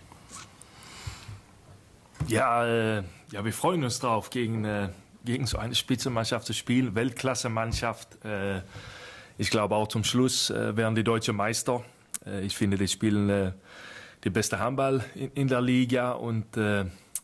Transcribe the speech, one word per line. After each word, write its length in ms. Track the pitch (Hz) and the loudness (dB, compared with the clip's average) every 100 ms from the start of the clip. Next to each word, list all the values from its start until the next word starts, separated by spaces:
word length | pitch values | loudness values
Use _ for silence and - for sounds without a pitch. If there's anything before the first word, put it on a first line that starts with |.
| - - - - - - - - - - - - - - - - - - - - - - - | -20 -20 -20 -18 -18 -20 -20 -20 -20 -14 -12 -12 -16 -16 -18 -20 -20 -20 -20 -20 -20 -6 0
Ja, 380 | 110 127 120 | 2 4 4
äh, 380 | 117 113 110 107 92 - - | 4 2 2 0 -4 -12 -12
ja, 140 | 101 | -4
wir 80 | 107 | -4
freuen 320 | - 160 180 | 0 0 2
uns 160 | 127 117 | 0 0
drauf, 300 | 127 110 - | 0 0 0
gegen, 340 | 127 113 113 | -2 -2 -2
äh, 240 | 107 104 95 - - - 120 | -2 -2 -2 -6 -20 -10 -4
gegen 180 | 131 | -2
so 140 | 123 - | -2 -4
eine 160 | 113 | -2
Spitzenmannschaft 720 | 120 - 127 135 117 110 117 - | -2 0 -2 0 0 0 -2 -4
zu 80 | |
spielen, 400 | 107 - 123 123 | -6 2 2 2
Weltklasse-Mannschaft. 1300 | 104 123 117 131 120 123 113 113 - 117 107 - - | 0 -2 -2 -2 -2 -2 -2 -2 -2 -2 -4 -12 -12
Äh, 380 | 110 101 98 92 - - - - - - - - | -6 -2 -2 -2 -6 -16 -16 -16 -18 -18 -20 -4
ich 140 | 104 | 2
glaube 240 | 110 101 | 2 4
auch 140 | 107 107 | 2 2
zum 160 | 113 | 0
Schluss, 440 | - 123 127 127 - | 2 4 4 2 0
äh, 260 | 110 110 | 0 0
werden 200 | 107 110 | 2 2
die 100 | 110 | 4
deutsche 300 | 110 113 120 | 4 2 2
Meister. 500 | 104 107 113 - 123 - - - - | 0 0 0 0 -2 -4 -20 -12 -10
Äh, 220 | 101 101 98 | -6 -4 -4
ich 100 | - | 0
finde, 220 | 101 98 | 2 2
die 100 | 98 | 0
spielen, 400 | - 107 104 101 | 2 2 2 2
äh, 240 | 101 92 92 - - - - - - | 2 0 -4 -16 -20 -18 -18 -18 -6
die 60 | - | -2
beste 280 | 107 - 98 | 0 0 0
Handball 460 | 117 135 135 135 - | 0 0 2 2 -2
in, 180 | - 135 | -8 -8
in 160 | 139 135 | 0 2
der 120 | 123 | 4
Liga 520 | 123 127 123 123 123 | 4 4 4 2 0
und, 440 | 117 117 113 113 113 | -2 -2 -2 -2 0
äh, 300 | 104 101 92 - - - | 2 2 0 -6 -10 -12